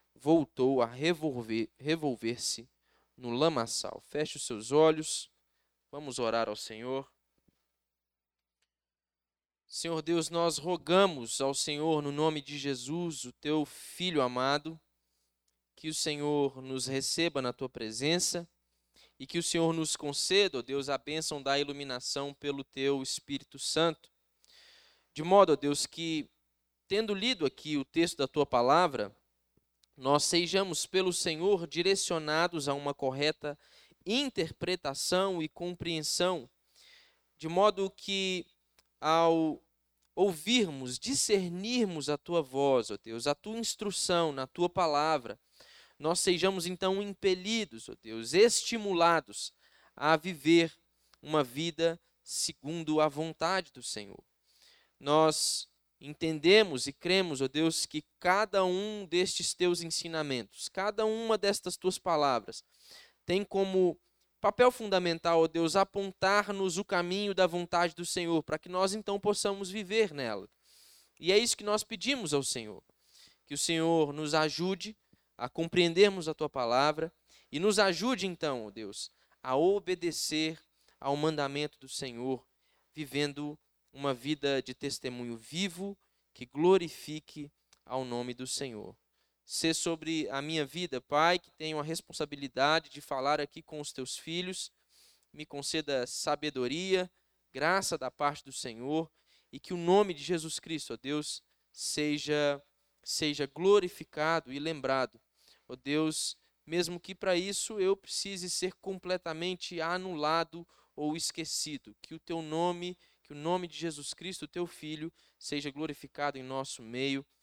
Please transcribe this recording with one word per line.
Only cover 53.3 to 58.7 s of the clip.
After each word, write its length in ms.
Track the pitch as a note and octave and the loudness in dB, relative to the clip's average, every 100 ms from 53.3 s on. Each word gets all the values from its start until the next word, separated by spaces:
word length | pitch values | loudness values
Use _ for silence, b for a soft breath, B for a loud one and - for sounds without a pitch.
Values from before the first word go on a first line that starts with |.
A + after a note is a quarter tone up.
| D3+ E3 F#3+ F3+ | -2 -2 -2 -4
do 100 | - | -12
Senhor. 400 | - G#2+ G2+ - - _ _ b b b b _ | -10 -10 -10 -16 -20 _ _ b b b b _
Nós 720 | C#3 D3+ D#3+ D3+ - - - _ _ _ | 2 4 6 4 -2 -2 -6 _ _ _
entendemos 840 | C#3 D3+ E3 D#3 D#3+ G#3+ G3+ C3 C#3 | -14 -4 -4 2 8 8 6 0 -6
e 60 | |
cremos, 480 | - F3 F#3+ F3+ C3+ | -6 0 2 2 0
ó 80 | C3+ | -2
Deus, 360 | D3 D#3+ - | 2 2 0
que 200 | - D3+ - _ | -4 -6 -10 _
cada 440 | F3+ F#3+ G#3+ G3 | 2 2 4 2
um 420 | F#3 | 2